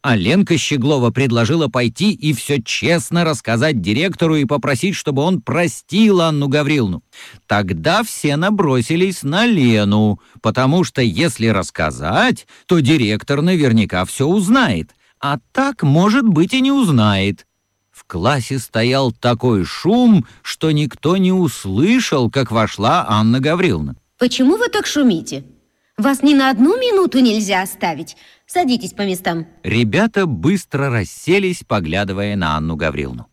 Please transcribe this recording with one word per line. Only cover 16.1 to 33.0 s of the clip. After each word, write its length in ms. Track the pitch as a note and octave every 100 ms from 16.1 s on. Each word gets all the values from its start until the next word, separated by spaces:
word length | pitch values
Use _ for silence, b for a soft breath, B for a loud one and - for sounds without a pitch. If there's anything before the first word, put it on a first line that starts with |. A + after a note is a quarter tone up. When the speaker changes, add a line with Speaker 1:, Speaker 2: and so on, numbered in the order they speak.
| B3 A3+
Speaker 1:
быть, 260 | D#3 F#3
и 60 | C4
не 100 | C4
узнает. 760 | C#4 G#3 B2+ G#2+ G2 G2 - _ _ _ _ _
В 140 | -
классе 560 | _ F2 G#2+ C#3+ A2+ C3+
стоял 500 | - A2+ A#2+ C3+ C3
такой 540 | - A#2+ A#2+ B2+ G#2+
шум, 600 | E2 - E3 A#3+ B3 F#3+ A#2 b
что 280 | - - D#3+
никто 460 | D3 D3+ - D#3 F#3+
не 160 | F#3
услышал, 1000 | F#3 E3 - G2 F#2+ F3 B3+ - C#3+ A#2
как 220 | C#3 B2
вошла 520 | A2+ G#2+ - A2 E3+ B2+
Анна 320 | G#2+ A2 B2+
Гавриловна. 560 | C#3 F3 F#3 F2 D2 - _ _
Speaker 2:
Почему 380 | B3 - C4 G#4
вы 120 | A#4
так 180 | G#4+ -
шумите? 560 | D4 B3+ E3 - C#3 - _ _ _ _ -
Вас 240 | C4+ C4+
ни 120 | C#4
на 160 | C#4+ C4
одну 280 | A3 C#4 A#4
минуту 420 | B4 G4 F#4 C4
нельзя 420 | B3 G#3+ G3 F#3
оставить. 540 | F#3+ - F3+ D3+ E3 - b b _
Садитесь 460 | F4+ C#4 A#3+ F#3
по 100 | -
местам. 440 | G3+ F3+ F#3 E3+ D#3+ _
Speaker 1:
Ребята 640 | F#2 A2 A2+ C#3+ A3 G3+ F#3
быстро 640 | G2 G2+ G3 - C#3 C#3
расселись, 760 | A#2 F2+ - - G3 F#3+ F3 -
поглядывая 680 | G#2+ D#2 F#2 G2 F#2+ G2+ G2+
на 200 | D#2+ D2+
Анну 200 | D#2+ D#2+
Гавриловну. 520 | D#2+ C#2+